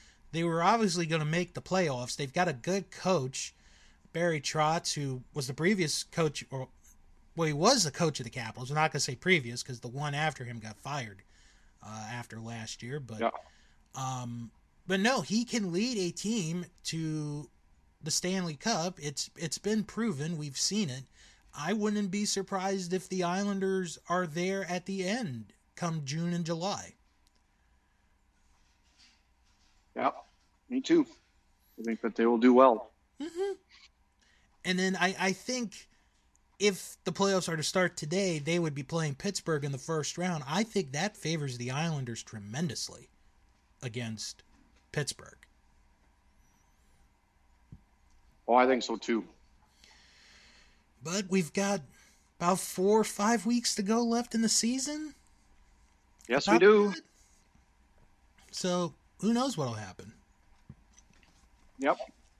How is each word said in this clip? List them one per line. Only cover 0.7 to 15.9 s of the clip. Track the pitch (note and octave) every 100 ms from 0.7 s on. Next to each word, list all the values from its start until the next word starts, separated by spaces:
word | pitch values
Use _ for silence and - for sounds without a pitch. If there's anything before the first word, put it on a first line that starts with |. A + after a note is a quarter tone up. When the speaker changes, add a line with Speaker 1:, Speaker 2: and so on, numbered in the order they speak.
| A3+ G#3 F3 D#3+
Speaker 1:
gonna | D#3+ D3+
make | E3+ F3
the | C3+
playoffs. | - F#3 E3 B2 B2 -
They've | C#3
got | F3 F3
a |
good | B2+ E3+ G3 -
coach, | - F#3 F3 C3 - - - - - - - -
Barry | D#3+ F3 D3+
Trotz, | - D#3 D3+ E3+ -
who | D3+ C#3 B2+ -
was | D3+ B2+
the |
previous | C3 F3 G3+ D3+ -
coach, | - - D#3 - -
or, | C3+ B2+ - - - - - - D#3+
well, | D#3+
he |
was | D3 G#3 C4+ D#3+
the |
coach | - E3 C#3
of | B2+
the |
Capitals. | B2+ A2+ B2 B2+
We're | D3+
not | D#3
gonna | D3
say | - B2
previous, | F3+ F3 A#2+ A#2+
'cause | - A#2+
the | B2
one | C3+ D3
after | C#3+ D#3 -
him | A#2+ A#2
got | A2 G#2
fired, | C3+ C#3+ G#2+ F#2+ - - - - - _
uh, | G#2+ A2 G#2+
after | B2 - A2+
last | A2+ A2+ A2 -
year. | A#2+ D3
But, | A#2+ A2
Speaker 2:
Yeah. | A2+ - - - _ _ _ C3
Speaker 1:
um, | C3 B2+ B2 A#2+ A2+ - _ _ -
but | F#3+
no, | A3+ C4
he | D3+ G#3+ A#3+
can | A#3 F#3+
lead | F3 A#3+